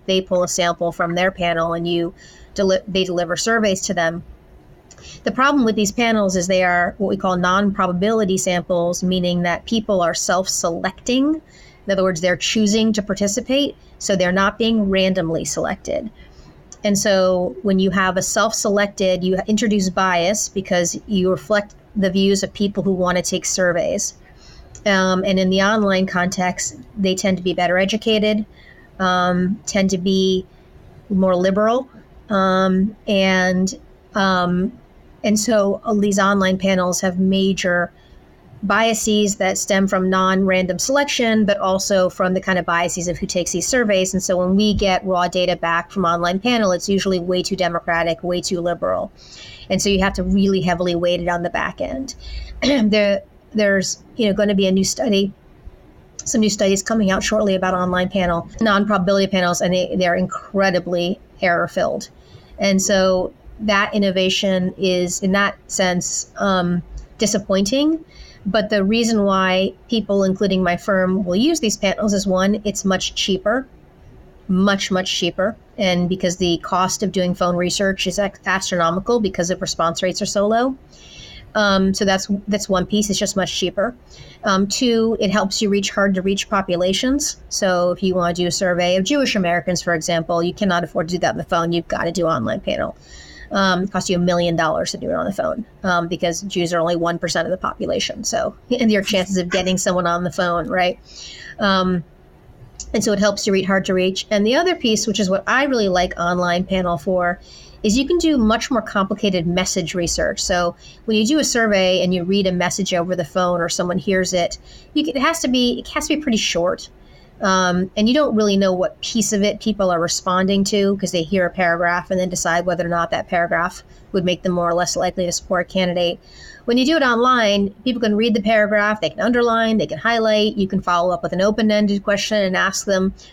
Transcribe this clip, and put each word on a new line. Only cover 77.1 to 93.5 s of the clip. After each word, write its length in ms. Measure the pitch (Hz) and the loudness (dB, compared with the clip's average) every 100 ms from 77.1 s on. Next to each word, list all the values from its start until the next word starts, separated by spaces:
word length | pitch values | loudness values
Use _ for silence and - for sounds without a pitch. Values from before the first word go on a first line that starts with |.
doing 240 | 190 180 | 0 -2
phone 220 | 175 180 175 | 0 0 0
research 500 | 180 - 196 190 190 | -2 0 -2 0 -4
is 120 | 175 | -2
ac-, 160 | - - | -4 -4
astronomical 720 | 196 185 - 180 165 180 220 240 | -4 -4 -2 0 0 0 0 0
because 300 | 196 190 175 | 0 -2 -4
the 80 | 180 | -2
response 460 | 180 - - - | -4 -2 -2 0
rates 180 | 185 175 | -4 -2
are 60 | 202 | -4
so 200 | 202 208 | 0 2
low. 300 | 226 262 269 - - - - - - - | 2 0 -4 -14 -20 -20 -20 -20 -20 -6
Um, 400 | 214 202 190 190 | 0 2 4 2
so 100 | 190 | 2
that's, 220 | 196 190 - 196 208 | 0 0 -2 -6 -2
that's 220 | 208 - | -4 0
one 160 | 185 | 0
piece. 240 | 175 208 208 | 0 0 0
It's 100 | 185 | -2
just 160 | 196 | -2
much 240 | 196 175 - | -2 -2 -2
cheaper. 380 | 180 202 226 - - - - - | -4 -2 -4 -6 -20 -20 -20 -6
Um, 240 | 214 190 202 | 0 0 0
two, 500 | - 254 226 226 214 | 0 2 2 2 0
it 100 | 202 | 0
helps 320 | 208 196 - | 0 0 -2
you 80 | 208 | 0
reach 180 | 202 196 | 0 0
hard 260 | 208 202 185 | 0 0 2
to 40 | |
reach 300 | 190 196 - | 0 -2 -2
populations. 920 | 196 190 175 185 190 254 277 - - - | -2 0 0 0 0 0 0 -2 -8 -10
So 440 | - 196 180 180 | -2 0 2 0
if 100 | 180 | 0
you 120 | 190 | 0
wanna 200 | 180 175 | 0 0
do 120 | 175 175 | 0 -2
a 40 | |
survey 460 | - 185 175 175 185 | 0 0 0 2 2
of 80 | |
Jewish 320 | 190 285 254 208 | 2 0 2 0
Americans, 440 | 175 175 - 175 | 0 0 -2 -4
for 140 | 180 | -2
example, 480 | 170 175 165 160 170 | -2 0 -2 0 0
you 100 | 175 | 0
cannot 320 | - 196 175 | 0 0 0
afford 240 | 170 180 165 | -2 -4 -4
to 60 | |
do 60 | 175 | -2
that 100 | 165 | -2
on 80 | 156 | -2
the 60 | |
phone. 280 | - 170 165 | -2 0 0
You've 160 | 170 - | -2 -2
gotta 240 | - 170 | -4 -4
do 140 | 170 165 | -2 0
an 80 | |
online 260 | 147 - - | 0 -2 -4
panel. 340 | - - - - - - - - - | -4 -4 -4 -8 -20 -20 -20 -20 -6